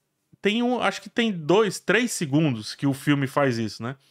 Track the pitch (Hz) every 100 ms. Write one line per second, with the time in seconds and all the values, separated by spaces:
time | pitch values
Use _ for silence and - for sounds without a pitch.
0 | _ _ _ _ 202 220 240 240 196 -
1 | - - 226 180 147 190 214 - - 202
2 | 247 - 151 143 160 113 107 - 143 135
3 | - 143 135 - 139 113 107 - 117 139
4 | _